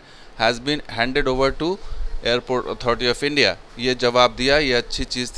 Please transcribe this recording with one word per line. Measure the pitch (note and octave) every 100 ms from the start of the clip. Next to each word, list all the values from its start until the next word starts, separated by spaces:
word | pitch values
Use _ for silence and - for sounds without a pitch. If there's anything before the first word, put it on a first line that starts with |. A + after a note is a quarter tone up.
| - - - -
has | A2+ A#2+ B2+
been | D3 - A2
handed | A#2+ C3 C3+
over | C3 C3+ -
to | D#3 G3 - - - - -
Airport | A#2+ - B2+ F#2+
Authority | G#2+ B2 A#2 B2
of | A#2
India। | D3 D3 G#2+ F2 - -
ये | B2 B2+
जवाब | B2 A#2+ B2 A2
दिया, | B2+ C#3+
ये | D3
अच्छी | B2 - -
चीज़ | A#2 B2 B2